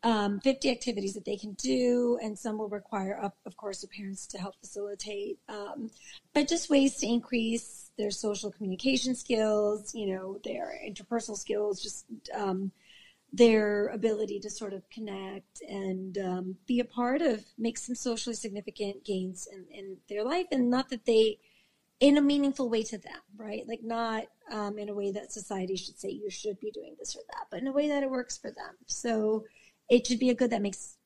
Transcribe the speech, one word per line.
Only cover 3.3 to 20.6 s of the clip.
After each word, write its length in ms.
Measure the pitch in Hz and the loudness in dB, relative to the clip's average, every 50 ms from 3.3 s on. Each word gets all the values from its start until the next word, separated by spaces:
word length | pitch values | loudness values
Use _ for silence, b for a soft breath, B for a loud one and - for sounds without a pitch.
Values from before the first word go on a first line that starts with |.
| 196 _ _ 226 | -6 _ _ -18
of 100 | 185 - | -16 -10
course, 240 | - 208 196 - | -10 -8 -8 -8
the 60 | - 190 | -12 -14
parents 400 | - - 208 196 196 190 - - | -14 -12 -10 -10 -8 -10 -12 -12
to 100 | - - | -10 -8
help 160 | 180 202 185 _ | -8 -8 -10 _
facilitate, 800 | - - - 208 202 202 202 196 - 208 208 202 202 208 202 - _ - | -18 -14 -10 -8 -6 -6 -8 -8 -8 -8 -8 -6 -6 -6 -8 -10 _ -12
um, 400 | 214 214 202 202 - 285 226 220 B B B B B B B _ _ | -10 -10 -8 -10 -8 -8 -10 -10 B B B B B B B _ _
but 140 | 294 294 285 | 2 4 4
just 220 | 339 330 - - | 2 0 2 6
ways 280 | 302 277 269 277 - - | 6 8 8 6 4 2
to 100 | - 208 | 0 2
increase 840 | 240 240 226 - - 240 226 226 226 233 - - - - - - _ - | 2 0 0 0 0 0 2 2 0 -2 -4 -6 -16 -16 -18 -20 _ -4
their 140 | 214 208 | -4 -2
social 400 | 196 - - 214 208 196 220 208 | -2 -2 -2 -4 -4 -2 -6 -8
communication 640 | 180 - 220 190 185 175 - 262 269 254 220 254 254 | -8 -6 -4 -4 -4 0 0 2 2 2 2 0 -2
skills, 800 | 240 - - 247 220 220 214 214 208 208 208 208 214 208 - - | -4 -2 0 2 2 4 4 4 4 4 2 2 0 -4 -8 -8
you 100 | 233 214 196 190 | -4 -2 -2 -2
know, 240 | 190 190 185 196 202 - | -4 -4 -8 -10 -10 -8
their 300 | - - - - - - - - 220 | -8 -6 -6 -6 -6 -8 -10 -10 -10
interpersonal 480 | 202 - 196 _ 240 233 220 - 214 | -12 -12 -8 _ -4 -4 -2 -4 -8
skills, 460 | 202 - - 214 208 208 208 202 185 | -8 -4 -2 0 0 0 0 -2 -2
just, 240 | - 208 - - - _ 226 214 _ - - | -6 -10 -10 -12 -14 _ -16 -16 _ -10 -6
um, 360 | 214 202 196 185 190 196 190 b b b b b b b b b b b b - | -4 -2 0 0 0 -2 -4 b b b b b b b b b b b b 6
their 540 | - 240 233 226 214 214 208 208 208 208 - | 8 10 10 10 8 6 4 2 2 0 0
ability 520 | - 226 185 226 214 208 220 202 208 202 | -2 0 2 2 2 2 0 -2 -4 -6
to 100 | 196 208 | -6 -8
sort 240 | 214 - 226 202 196 | -10 -8 -8 -8 -8
of 140 | 190 - _ | -10 -12 _
connect 680 | - 226 220 208 196 190 190 190 202 196 190 _ _ - - 214 | -14 -10 -8 -8 -8 -8 -8 -8 -10 -12 -14 _ _ -18 -14 -10
and, 500 | 202 196 196 190 190 185 185 190 180 196 | -8 -6 -4 -4 -4 -4 -6 -6 -6 -4
um, 360 | 190 185 180 185 185 185 190 - _ - | -2 -2 -2 -2 -4 -6 -8 -10 _ 0
be 120 | 247 240 | 2 2
a 60 | 240 | 2
part 360 | 233 - 247 240 240 254 285 339 | 0 0 0 0 2 2 4 4
of, 200 | 311 233 214 - - _ - | 2 2 2 -4 -12 _ -4
make 200 | 220 226 233 - | -4 -2 -2 -4
some 180 | - - 247 | -6 -6 -6
socially 400 | - - 254 233 226 - 247 233 | -4 -2 -4 -4 -2 -4 -6 -6
significant 680 | 214 - 226 196 202 196 - - - 208 202 202 196 _ | -6 -6 -8 -8 -8 -10 -10 -6 -4 -4 -4 -4 -8 _
gains 440 | - 202 190 185 185 185 180 - - | -4 -2 -2 -2 -4 -6 -8 -12 -14
in, 140 | 202 190 180 - - | -14 -18 -18 -18 -16
in 220 | 202 196 196 190 180 _ _ | -14 -12 -12 -12 -14 _ _
their 160 | 208 208 214 | -4 -2 -2
life. 220 | 247 302 359 370 - | 0 0 0 0 0
And 180 | - 269 | 2 2